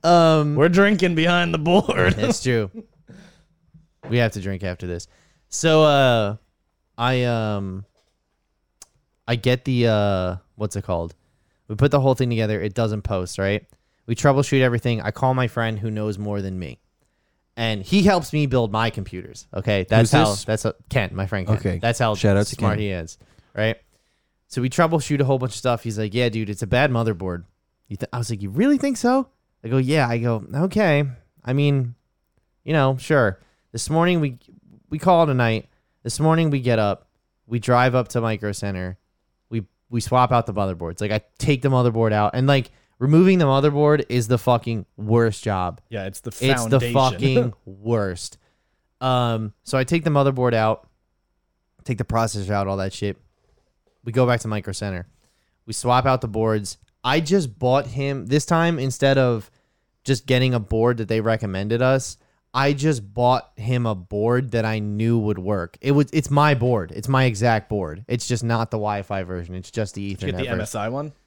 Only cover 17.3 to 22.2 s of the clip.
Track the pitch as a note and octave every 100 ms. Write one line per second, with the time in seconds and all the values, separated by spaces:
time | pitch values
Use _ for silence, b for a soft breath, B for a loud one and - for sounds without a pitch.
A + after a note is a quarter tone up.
17.3 | _ _ - A2+ G#2+ F#2+ F#3+ F#3+ F#3 D3+
18.3 | D3+ C#3+ B2+ A2+ G#2+ A2+ G#2+ F#2+ F#2 F2+
19.3 | - - - G2 G2+ F#2 A2 A#2 B2 A2
20.3 | G#2 - A2 A2+ - - B2+ G2 F#2+ F#2+
21.3 | G#2 F2+ A2 G2+ F2+ A2+ A#2 A#2+ G#2+